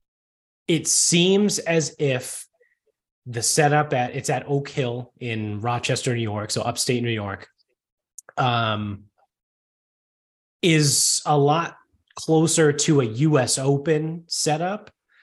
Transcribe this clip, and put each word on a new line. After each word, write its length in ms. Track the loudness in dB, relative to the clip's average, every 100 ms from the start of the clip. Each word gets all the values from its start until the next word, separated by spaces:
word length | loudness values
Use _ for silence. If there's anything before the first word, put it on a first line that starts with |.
| _ _ _ _ _ _ -2
it 220 | -2 0
seems 720 | 0 2 4 4 4 2 0
as 360 | 0 0 0 -2
if 480 | -2 -2 -6 -14 -16 _ _ _ _ _ _ _ -10
the 160 | -4
setup 500 | 0 2 4 4 2
at, 220 | -2 -2 -4
it's 140 | -4
at 180 | -4 -2
Oak 220 | -4 -2
Hill 420 | -4 -4 -4 -10 -10
in 400 | -8 -6 -4 -4
Rochester, 540 | -4 -2 -2 -2 -2
New 80 | -2
York, 280 | -2 -4 -4
so 120 | -4
upstate 400 | -4 -2 0 0
New 80 | 0
York, 380 | -2 -4 -8 -14 _ _ _ _ _ _ -20 -10 -2
um, 680 | 0 0 0 -2 -6 -10 -14 _ _ _ _ _ _ _ _ _ _ _ _ _ _ -2
is 580 | 4 4 4 2 0 0 0
a 100 | 2
lot 400 | 4 2 -2 -10 _ _ _
closer 580 | -10 0 2 4 4 4
to 300 | 2 2 2
a 20 |
U 340 | 2 0 2 2
S 200 | 2 0
Open 640 | 0 0 0 0 -2 -8 -8
setup 640 | -4 -2 -2 -4 -6 -12 _ _ _